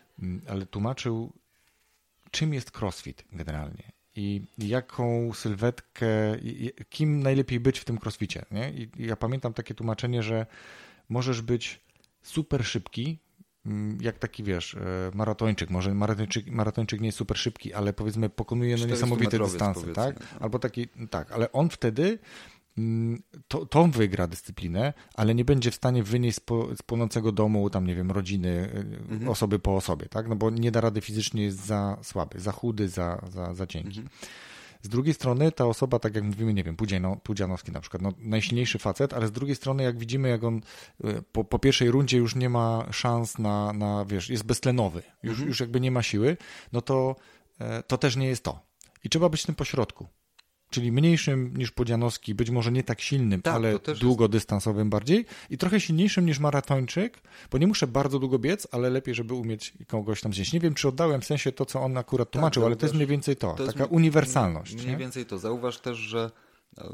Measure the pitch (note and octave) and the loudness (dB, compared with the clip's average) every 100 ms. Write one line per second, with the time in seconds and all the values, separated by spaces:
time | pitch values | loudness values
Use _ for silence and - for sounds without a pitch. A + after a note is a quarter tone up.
0 | _ - F2+ F2+ - G2 F#2+ G#2 A2 C3 | _ -10 -8 -8 -6 -8 -6 -4 -4 -4
1 | A#2+ A2+ A#2 - _ _ _ _ _ _ | -4 -4 -6 -14 _ _ _ _ _ _
2 | _ _ - - D#3 C#3 - - G2+ - | _ _ -10 -2 -2 -2 -6 -4 -4 -4
3 | C#2 - - E2 D#2 D2+ D2 - - - | -12 -16 -16 -10 -8 -6 -8 -12 -18 -20
4 | _ - G2+ G2+ - - G#2 B2 B2 - | _ -8 -4 -4 -8 -6 -2 -2 -2 -2
5 | A#2+ A#2 A#2 G#2+ A2+ G2+ A#2+ A#2+ - - | 0 0 -2 -4 -4 0 0 -2 -12 -2
6 | A2+ A2 G#2+ G#2+ A#2 - A#2+ - - - | 0 2 2 -2 -6 -8 -8 -10 -12 -2
7 | D3+ D3 C3+ C3+ B2+ B2 B2+ - - A2+ | 2 2 4 2 2 2 2 0 -4 -4
8 | G#2+ - G2+ - - G2+ A2+ - A2 - | -4 -4 -6 -6 -8 -6 -6 -8 -12 -8
9 | A#2 G#2+ A#2 C3 A#2+ A2 - A#2 A2+ A2 | -6 -2 -2 -2 -4 -6 -8 -6 -4 -2
10 | B2 A#2+ G#2+ A2+ A2+ - - - - - | -2 -2 0 -2 -4 -10 -20 -20 -20 -18
11 | - A#2+ B2+ A#2 A2+ A#2+ - - _ _ | -4 -2 0 -2 0 -2 -2 -12 _ _
12 | _ _ - E3 D3+ C#3 A#2 A2 - - | _ _ -6 -4 -2 -2 -2 -4 -6 -6
13 | C3+ D#3+ _ _ - _ G#2+ G#2 G#2+ G#2+ | -6 -6 _ _ -20 _ -6 -4 -4 -4
14 | A#2 - A2+ - G2+ F2 - - F#2+ F#2 | -4 -4 -8 -6 -4 -2 -4 -8 -6 -4
15 | F#2 G2 G#2+ G#2+ A2 G2+ E2+ F2+ G2 G2+ | -4 -2 -2 2 0 0 0 0 0 0
16 | G#2 G#2 G#2+ A2+ - A#2+ G#2+ A2 A2 G#2 | 0 0 -2 -4 -4 -2 0 0 -2 -2
17 | A2 - G#2+ A2 A#2+ - G#2 G2 G2+ G2 | -4 -4 -4 -2 -4 -4 -8 -2 -2 0
18 | G#2+ A2 G#2+ - A2 A#2+ A#2+ A#2 A#2 A#2+ | -2 0 -2 -2 -2 0 0 0 0 0
19 | A#2+ A#2 A2+ A2 G2+ F2+ G2+ F2 E2+ E2 | 0 2 2 2 2 2 0 0 -4 -2
20 | C3 - - - A2 A#2 A#2+ - A#2 - | -2 -4 -14 -8 -4 -2 -4 -4 -8 -10
21 | A2+ F2+ - A#2 A#2 C3 E3 - A#2+ A2 | -8 -6 -4 -2 0 2 0 2 0 2
22 | F3+ A3+ - - - - _ - A2+ A2+ | 2 0 -8 -20 -20 -20 _ -2 0 0
23 | A2+ A#2 - - - - - D3 E3+ B2 | 0 -2 -8 -20 -6 -6 2 6 6 6
24 | G#2 G2 F2 F2 - F#2+ F2 F2+ C3+ - | 2 2 -2 -4 -12 -8 -4 -2 -2 -4
25 | - - G#2+ A#2 B2 C3+ A#2+ - C3 B2 | -10 0 2 4 4 4 2 0 2 2
26 | G2+ B2 A#2+ - - A#2 A#2 A#2+ - A#2 | 2 2 2 -2 -2 -2 -2 -6 -4 -2
27 | A2 A#2+ A2 G#2 G#2+ G#2+ G2+ F#2+ F#2 F2 | 0 2 0 4 4 4 2 2 0 0
28 | F#2 G2 F#2 G2 F2+ F2 F#2+ D#2 G2 A2 | 0 -2 0 0 0 0 -2 -6 -8 -10
29 | A2+ G#2+ B2 G#2+ G#2+ G2+ G2+ F#2+ F#2+ D#2 | -8 -4 -2 0 2 2 2 0 0 -4
30 | - A2 A2+ G#2+ A2+ A#2 A#2 A2+ A2+ G#2 | -4 -6 -2 0 2 2 2 4 2 0
31 | G#2 G#2+ G#2 A2+ G#2 F#2+ G2 G#2 G2+ G2+ | -4 -4 -2 0 -2 -2 -2 0 0 -4
32 | - G2 D#2 - G2 - A#2+ G#2+ G2 F2+ | -6 -4 -4 -4 -6 -4 -4 0 -2 0
33 | F2 F2 F#2 F#2+ F2 F2+ F2+ D#2+ F#2 G2+ | -4 -4 -8 -8 -8 -6 -6 -6 -8 -10
34 | C3 - - - - - - - G2+ A#2 | -14 -16 -18 -18 -20 -20 -20 -16 -4 0
35 | D3 D3 C3 B2 D#3 - A#2+ A2 C3 A#2+ | 2 0 0 4 2 4 2 2 2 2
36 | A2 G#2+ G#2 G2+ A2+ G2+ E2+ E2 G#2+ F#2+ | 2 0 -2 0 0 0 -2 -2 0 0
37 | F#2 F#2+ - G2+ F#2 F2+ - - - F2+ | 0 -2 -4 -2 -2 -2 -6 -10 -8 -4
38 | G2 F#2 A2 A2 G#2 A#2+ A#2+ - G#2+ F#2 | -4 -4 -2 0 2 0 0 0 -2 0
39 | C#3 B2 A2 A2+ C#3 C3+ C3+ C3+ B2+ A#2+ | 0 0 -2 -2 -4 -2 -2 0 0 -2
40 | A2+ C3+ C3 A#2 A#2 A2+ - - - - | -4 0 2 2 0 -2 -6 -20 -20 -6
41 | G#2+ A2 - A2+ G#2 A#2+ C3+ C3 B2 C3 | -4 -4 -4 -4 0 4 4 6 4 4
42 | C3+ B2 A#2 B2+ B2+ A#2+ A#2 A2+ A#2 - | 4 4 2 0 2 2 2 0 -2 -2
43 | B2 A#2 A2+ - G#2 G#2 G#2 G#2 G#2 G#2 | 0 2 0 -2 0 0 0 0 0 0
44 | G2 G2 F2 A#2+ A2 A#2+ C3 B2 G2+ E2+ | 0 -2 -2 -4 0 0 2 2 2 -2
45 | - - A2+ A2+ D3 A#2+ A#2 B2 B2+ B2+ | -10 -10 -6 -2 -2 -2 0 0 2 0
46 | A2+ G#2 B2 F3 - - - A#2+ - C3+ | 0 2 2 0 -6 -18 -6 -4 0 2
47 | C3 C3 - - _ - A2+ A2+ - B2+ | 2 -2 -12 -20 _ -12 -8 -8 -2 0
48 | D3 A#2+ C3 B2 D#2 - _ _ - _ | 2 2 0 -2 -4 -8 _ _ -20 _
49 | - E3 F3 D#3 - D3+ D3 - G#2+ - | -2 4 4 2 -2 -4 -2 0 -2 -4
50 | - _ _ _ _ _ - B2+ A#2+ A#2+ | -18 _ _ _ _ _ -6 -2 2 6
51 | E3 E3 - C3+ B2 C3 A#2+ - A#2+ A#2 | 6 6 4 0 -2 -4 -4 -2 0 2
52 | A#2+ - - G2+ A#2 B2 A#2 B2 B2 A2+ | 2 -2 -6 -2 0 2 2 0 0 -4
53 | - C#3 A#2 F#2 E3+ C#3 A2+ G#2 - G#2+ | 0 2 4 2 2 2 2 2 -2 2
54 | B2 A#2 A2 G#2+ - G2+ A2+ G#2 G#2+ G#2 | 4 6 6 4 2 -2 0 2 2 2
55 | A#2 G3+ A#3 - - C3 F3 G#3 - D#3+ | 4 2 2 -10 -10 -2 2 2 2 2
56 | G3+ F#3+ F3 C#3 D3 C#3+ - C3+ B2 E3+ | 4 4 2 2 2 2 2 0 0 -2
57 | A#3 - - - - C3 F3+ G#3+ B2+ B2+ | -2 -6 -20 -20 -2 4 4 4 2 2
58 | C#3+ C3+ C3 B2+ C3+ G3+ - B2 B2+ C3 | 2 2 2 2 2 0 -2 -2 0 0
59 | C3 A#2 A#2 B2+ A2+ G#2+ - - - A2+ | -2 -6 -4 -4 -4 -6 -8 -14 -4 -4
60 | G#2 G#2+ A2 G2 F#2+ E3+ E3 C#3 C#3+ C3 | -2 -2 -2 -2 0 2 2 2 0 2
61 | E3 C#3 - D3 C3+ - C3+ C3+ C3 B2+ | 2 0 0 0 0 -2 -4 -2 -2 -2
62 | - B2+ A#2 - D#3 C3 A2+ A2+ D3 D3+ | 0 0 0 2 2 4 4 4 2 2
63 | C#3 C#3+ C#3+ C3+ F#2+ E2 C3 C3 C#3 E3 | 2 2 0 0 0 -2 -2 0 4 6
64 | D#3+ D3+ C3+ C3+ G2 D#2+ - A2 B2+ C#3 | 8 6 4 2 2 0 -6 -8 -4 -4
65 | B2+ B2+ A#2 F#2+ G#2+ A#2+ B2 A#2 B2+ A#2 | -4 -8 -8 -6 -4 -2 -4 -4 -8 -8
66 | A2+ A2+ A2+ - _ _ _ - F2+ | -4 -4 -4 -6 _ _ _ -18 -14